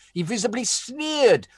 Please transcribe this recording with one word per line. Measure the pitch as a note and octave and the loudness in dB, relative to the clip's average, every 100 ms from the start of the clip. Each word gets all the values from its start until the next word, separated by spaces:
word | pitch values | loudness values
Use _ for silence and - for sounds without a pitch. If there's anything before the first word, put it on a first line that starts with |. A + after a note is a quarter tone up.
| _ | _
He | F3 | -6
visibly | E3+ A#3 A3 A3+ | -4 -2 -2 -2
sneered | A#3+ - - C#4 D#4 D4+ B3+ C4 - | -4 -4 -6 -8 -4 4 4 4 0